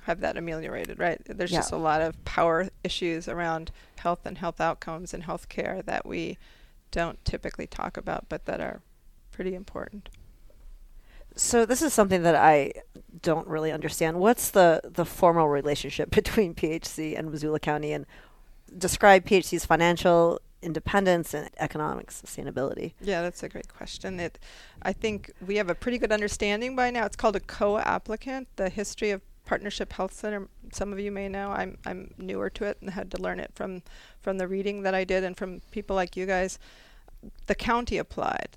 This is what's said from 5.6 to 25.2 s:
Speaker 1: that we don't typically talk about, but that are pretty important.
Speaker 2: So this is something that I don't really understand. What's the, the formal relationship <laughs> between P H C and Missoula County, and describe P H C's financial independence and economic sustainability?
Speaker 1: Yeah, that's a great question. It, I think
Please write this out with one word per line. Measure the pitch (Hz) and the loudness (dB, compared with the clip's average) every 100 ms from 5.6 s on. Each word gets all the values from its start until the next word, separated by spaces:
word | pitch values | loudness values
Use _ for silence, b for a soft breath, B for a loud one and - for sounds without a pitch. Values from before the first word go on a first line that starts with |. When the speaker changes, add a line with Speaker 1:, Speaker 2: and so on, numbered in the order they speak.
| - 190 | -4 -4
Speaker 1:
that | 196 - | -4 -4
we | - 175 165 185 b b b b _ | -4 -6 -6 -8 b b b b _
don't | - 170 - | -4 -4 -4
typically | - - - - - | -6 -4 -8 -8 -10
talk | - - - | -6 -6 -6
about, | - 165 - | -8 -8 -6
but | 156 - | -8 -6
that | - | -6
are | - - - _ - - - | -6 -8 -16 _ -20 -20 -18
pretty | - 185 | -8 -6
important. | 185 202 - - 208 - - - - - - - - - - b b b - | -6 -10 -12 -12 -12 -16 -18 -20 -20 -20 -20 -18 -18 -20 -20 b b b -4
Speaker 2:
So | - 240 220 | 2 4 4
this | 247 | 4
is | 311 | 2
something | - 202 185 | 4 6 6
that | 170 | 6
I | 156 160 151 139 - - - - 170 | 8 8 8 4 -4 -14 -20 -20 -4
don't | 175 160 185 | 0 0 0
really | 156 156 | -2 -2
understand. | 151 156 - 160 170 | -2 -4 0 0 4
What's | 202 - - | 4 4 4
the, | 202 175 160 | 8 10 8
the | - - | 2 -2
formal | 165 - 180 170 156 | -4 4 6 8 6
relationship | 143 143 147 139 - 139 | 4 2 -2 -2 -4 2
<laughs> | - | 2
between | - - 185 | 4 2 2
P | - 160 | 0 -2
H | 160 - | -2 -6
C | - 156 | -6 -6
and | - 156 | -4 -6
Missoula | 151 151 151 | -4 -2 -2
County, | - 151 151 | 0 -2 -2
and | 151 147 b b b b - - 180 | -4 -6 b b b b -20 -20 -4
describe | 175 - 208 190 | -2 6 8 8
P | 185 196 | 8 4
H | - | 4
C's | 170 - | -4 2
financial | 160 170 170 185 170 170 - - _ | 6 6 6 6 6 6 2 -6 _
independence | 175 160 - 202 190 175 160 | -6 -4 0 2 4 4 2
and | 147 143 - | -6 -8 -6
economic | 151 151 151 - - | -6 -4 -4 -4 -10
sustainability? | - - - 139 127 135 - 165 - | -16 -14 -12 -8 -4 -4 -4 -8 -8
Speaker 1:
Yeah, | 202 175 | -4 -2
that's | 175 - | -4 -6
a | - | -12
great | - - | -12 -16
question. | - - - 190 185 | -14 -14 -10 -10 -6
It, | 165 - B B B B | -8 -10 B B B B
I | - | -6
think | 196 220 202 | -4 -4 -4